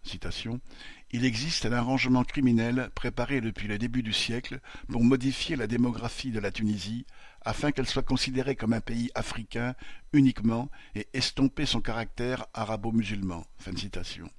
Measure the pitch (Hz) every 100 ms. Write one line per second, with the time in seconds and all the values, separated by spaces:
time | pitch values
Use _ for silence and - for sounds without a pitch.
0 | - 95 87 - 113 123 - - - -
1 | - 120 127 110 151 165 113 120 120 131
2 | 131 127 123 - 127 113 117 123 123 -
3 | 120 107 120 139 113 98 101 104 117 123
4 | 110 107 - 117 - - - - - 120
5 | 117 135 131 127 - 151 107 117 123 117
6 | 113 - 131 110 98 98 107 104 90 117
7 | - - - - - 110 147 139 131 -
8 | - 131 - 131 135 131 110 113 - 117
9 | 120 - 117 - 110 117 120 127 - -
10 | - 147 135 120 110 113 135 - - 104
11 | - 131 - - 135 - 143 117 113 113
12 | 113 - 123 127 117 - 107 110 113 113
13 | 101 104 95 85 - - - 92 101 110
14 | - - 82